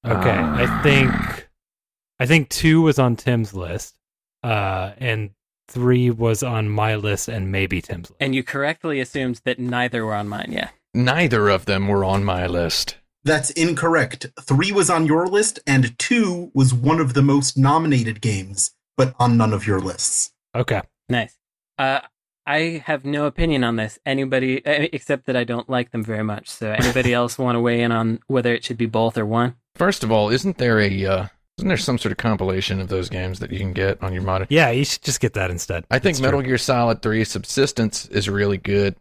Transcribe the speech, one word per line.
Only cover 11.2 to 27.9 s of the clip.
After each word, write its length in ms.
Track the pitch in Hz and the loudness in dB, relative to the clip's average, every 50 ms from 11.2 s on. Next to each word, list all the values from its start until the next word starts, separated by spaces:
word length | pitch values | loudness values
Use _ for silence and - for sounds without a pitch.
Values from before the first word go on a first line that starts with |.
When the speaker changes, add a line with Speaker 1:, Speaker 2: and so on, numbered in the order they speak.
| 175 147 117 110 104 101 | 2 2 4 4 4 4
Speaker 2:
of 160 | 98 95 - | 4 2 0
them 220 | - 98 95 98 98 | 0 -2 0 0 0
were 180 | 101 98 98 | 2 2 2
on 180 | 95 98 101 101 | 2 0 0 0
my 220 | 98 90 90 90 | 0 0 -2 -2
list. 500 | 90 87 87 85 82 - - - - - - _ _ _ _ _ | -2 0 0 -2 0 -2 -2 -4 -4 -8 -16 _ _ _ _ _
Speaker 4:
That's 260 | 139 156 147 135 - | 0 0 0 0 -4
incorrect. 720 | - 170 165 170 165 - 165 165 165 160 131 - - - - - _ - | -2 0 0 0 0 0 0 2 2 2 0 0 -4 -12 -14 -16 _ -18
Three 320 | - - 139 139 175 196 | -2 0 2 2 2 2
was 160 | 202 202 180 - | 2 2 2 2
on 160 | 180 165 160 | 2 2 2
your 220 | 151 151 165 175 | 2 2 2 2
list, 320 | 185 185 208 214 - - - _ | 2 2 2 2 0 -2 -6 _
and 320 | - 139 131 127 117 120 _ | 0 2 2 2 2 -2 _
two 520 | - - 247 240 220 190 180 175 175 170 _ | -2 0 2 2 2 0 -2 -4 -8 -4 _
was 180 | 139 135 127 | 4 4 4
one 280 | 127 120 123 143 160 165 | 4 2 2 2 2 2
of 120 | 160 131 | 2 0
the 80 | 123 143 | 2 4
most 380 | 139 139 139 143 139 - - 139 | 4 4 4 2 2 0 0 2
nominated 640 | 135 139 143 160 160 151 143 127 113 113 107 104 | 4 4 4 2 2 2 0 0 0 -2 -6 -4
games, 480 | - 117 101 95 95 95 98 95 - - _ _ _ _ _ | -2 -2 -2 -2 -6 -8 -6 -4 -4 -4 _ _ _ _ _
but 180 | - 131 127 - - | 0 0 0 2 0
on 180 | 123 120 120 | 2 4 4
none 160 | 117 113 110 | 4 4 4
of 140 | 107 98 - | 2 0 0
your 140 | 107 101 95 | 0 0 0
lists. 500 | 92 92 90 - - - - - - - _ _ _ _ - | -2 -4 -6 -4 -4 -2 -2 -2 -4 -6 _ _ _ _ -4
Speaker 1:
Okay. 260 | 104 123 - - 98 - _ _ _ _ _ | -4 -2 -2 -2 -4 -4 _ _ _ _ _
Speaker 3:
Nice. 260 | 120 120 110 - _ _ _ _ _ _ _ _ _ | -2 -2 -2 -4 _ _ _ _ _ _ _ _ _
Uh, 240 | - 139 135 135 135 - - _ _ _ _ _ _ _ | -2 -2 0 0 -2 -4 -8 _ _ _ _ _ _ _
I 360 | - 143 151 160 170 165 160 - | -2 -2 0 0 -2 -4 -8 -4
have 180 | - 156 139 131 | -4 -4 -4 -2
no 220 | 139 147 147 147 | -4 -4 -2 -2
opinion 360 | 147 - - 170 165 151 135 | -2 0 0 0 2 2 2
on 140 | 123 117 117 | 0 0 0
this. 220 | 113 110 107 - - _ | -2 -4 -6 -8 -10 _
Anybody, 580 | 139 135 135 135 131 131 131 131 131 127 135 - | -4 -2 -2 -2 0 0 0 0 0 -2 -2 0
uh, 220 | 143 151 147 147 165 | 0 0 0 0 -2
except 360 | - 139 - - 143 135 _ | -4 -8 -2 -2 -4 -4 _
that 100 | - 127 | -2 -2
I 80 | 123 123 | -2 -2
don't 240 | 120 120 120 123 - | -2 -4 -6 -6 -4
like 220 | 131 123 120 - | -2 -4 -4 -2
them 120 | - 117 | -6 -6
very 220 | 107 110 110 107 107 | -6 -4 -4 -4 -4
much. 240 | 107 104 104 - - | -4 -4 -6 -10 -14
So 220 | - - 113 107 | -12 -8 -6 -4
anybody 420 | 107 110 123 123 120 131 123 123 | -2 0 0 0 0 2 2 2
Speaker 1:
<laughs> 80 | 120 120 | 2 2
Speaker 3:
else 160 | 120 120 - | 0 -2 -2
wanna 240 | - 131 123 120 117 | -2 -2 0 2 2
weigh 220 | 120 120 117 117 | 2 2 2 2
in 100 | 120 117 | 2 0